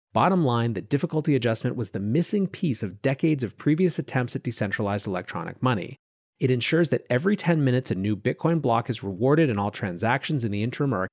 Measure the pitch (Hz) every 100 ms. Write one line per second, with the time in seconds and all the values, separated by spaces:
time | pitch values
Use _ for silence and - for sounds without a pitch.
0 | _ 110 151 190 139 117 117 104 - 139
1 | 175 156 151 139 120 113 123 127 110 98
2 | 104 123 175 208 190 - 170 117 101 95
3 | 131 139 165 147 110 - 139 156 185 165
4 | 147 131 123 - 120 - 104 - 101 101
5 | - 90 90 85 87 92 127 107 82 -
6 | _ _ _ - 135 123 - 160 170 123
7 | - 123 180 208 170 160 135 123 131 92
8 | 101 101 131 127 160 170 127 117 120 113
9 | 98 92 127 156 151 104 101 - 101 87
10 | 113 131 - 151 113 104 113 - 143 101
11 | 92